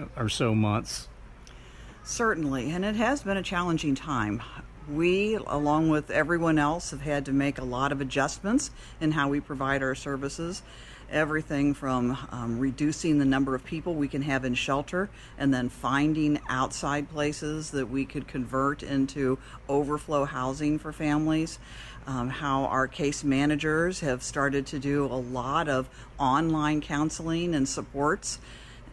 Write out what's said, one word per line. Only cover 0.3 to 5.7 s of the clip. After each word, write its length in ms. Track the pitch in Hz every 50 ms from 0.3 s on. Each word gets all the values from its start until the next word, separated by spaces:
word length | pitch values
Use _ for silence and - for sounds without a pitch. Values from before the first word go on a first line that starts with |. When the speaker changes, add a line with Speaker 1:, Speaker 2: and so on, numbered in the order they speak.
| - - 143 117 110
Speaker 1:
months? 500 | 110 107 104 104 117 - - - - - - - - - - - - - - - - - - - - - - - - -
Speaker 2:
Certainly, 720 | - - - 240 226 190 165 156 143 135 131 113 135 165
and 120 | 180 190
it 120 | 214 214
has 260 | 214 226 240 285 - -
been 140 | 196 196
a 80 | 190 180
challenging 500 | - 190 175 180 175 160 156 - 147 135
time. 480 | - - 156 139 120 107 104 104 117 - - - - - - - - - 147
We, 460 | 147 151 170 175 185 196 208 214 220
along 520 | 202 - - - 147 147 147